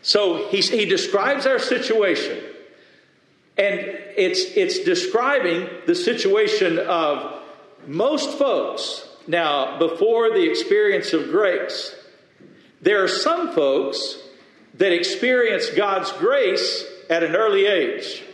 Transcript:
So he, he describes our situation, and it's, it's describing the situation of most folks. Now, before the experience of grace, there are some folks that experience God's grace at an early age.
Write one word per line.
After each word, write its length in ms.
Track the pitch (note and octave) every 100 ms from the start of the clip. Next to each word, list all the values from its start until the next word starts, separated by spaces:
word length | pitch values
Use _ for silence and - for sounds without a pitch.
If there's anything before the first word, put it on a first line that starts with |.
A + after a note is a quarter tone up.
So 460 | - G#3 G3+ E3 -
he, 120 | G3
he 240 | - A#3+
describes 640 | G3+ F#3 - G3 A3+ C#4 C4
our 120 | B3+
situation, 800 | - B3 - A3 G3 D3 - - - - - - - _ _ _ _ _ _ -
and 220 | G3+ G3 - - - -
it's, 260 | F#3 - -
it's 260 | - F3+ -
describing 840 | - F3 - A3+ B3+ C#4+ F#3+ E3+ F#3+ - -
the 80 |
situation 840 | F3 A3 A#3 G3 G3+ G#3 - F#3 E3
of 640 | - F3 D#3 C#3 - - - - - - -
most 500 | D3+ A#3+ D4+ - -
folks. 720 | C#4 F3+ - - - - - - -
Now, 520 | E3+ D#3+ C#3+ C3+ -
before 520 | E3 E3 A3 A#3 A3+
the 140 | G#3 E3+
experience 640 | - D#3+ G3+ G#3+ G3 -
of 160 | D#3+ C#3+
grace, 640 | F3 G#3 D#3 - - - - - - _ _ - - _ _
there 200 | F3 G#3
are 60 | F#3+
some 460 | - D4+ E4+ E4
folks 640 | - C#3+ C3+ - - - - - - - _ -
that 180 | - G3
experience 760 | F3 F3 - B3 B3+ A3+ F#3+ -
God's 420 | - G3+ F#3+ D#3+
grace 720 | - D#3+ C#4 G#3+ F#3+ - - - - -
at 140 | E3
an 120 | E3
early 300 | E3+ A3 G3
age. 580 | G3 F#3+ C3 - - - -